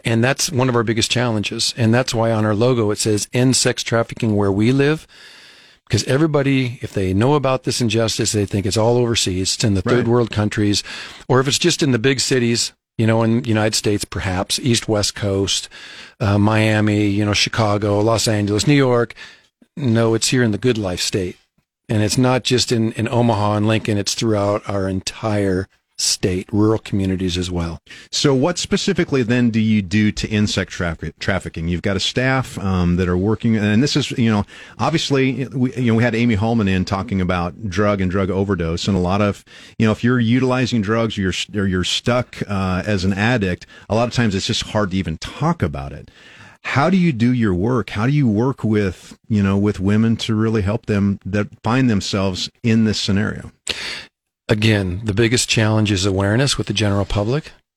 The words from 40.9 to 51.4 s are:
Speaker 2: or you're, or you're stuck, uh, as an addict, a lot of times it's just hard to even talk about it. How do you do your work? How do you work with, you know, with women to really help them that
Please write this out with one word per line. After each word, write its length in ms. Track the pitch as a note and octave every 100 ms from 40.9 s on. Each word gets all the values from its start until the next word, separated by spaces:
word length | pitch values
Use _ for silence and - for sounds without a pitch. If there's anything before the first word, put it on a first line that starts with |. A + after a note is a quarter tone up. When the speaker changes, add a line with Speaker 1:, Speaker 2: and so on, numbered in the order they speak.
| A2+ A2+ G#2
Speaker 2:
or 40 |
you're, 400 | F#2+ - - G2+
or 20 | G2
you're 200 | F#2 F2
stuck, 580 | - - B2 A#2+ - -
uh, 380 | G2 F#2+ F#2 F#2+
as 200 | G2+ F#2
an 80 |
addict, 520 | G2 A2 B2 G2 F2 - - -
a 60 | G#2+
lot 140 | A#2+
of 40 |
times 220 | - A#2 F#2+
it's 120 | -
just 160 | A2
hard 280 | - A2 G2+
to 60 | F#2+
even 200 | F2 D#2+
talk 440 | - - D3+ E3+
about 300 | F2+ C#2+ C#2
it. 180 | C2+ - - - - - -
How 260 | - - D#3+
do 80 | F#3+
you 160 | F3
do 180 | A#2 A#2+
your 220 | B2+ A2
work? 380 | F2+ G#2+ B2+ -
How 140 | G#2 A#2+
do 60 |
you 160 | D3 B2+
work 380 | G2+ B2+ C3 A2
with, 520 | G#2+ G2 - - - _
you 120 | G#2+
know, 160 | G2 G2
with 220 | G#2 G2
women 380 | F#2+ G#2+ A2+ A2+
to 180 | - G#2+
really 280 | A2+ A2
help 240 | F#2+ A2 -
them 320 | G2+ G2 F#2+ F#2+
that 220 | G#2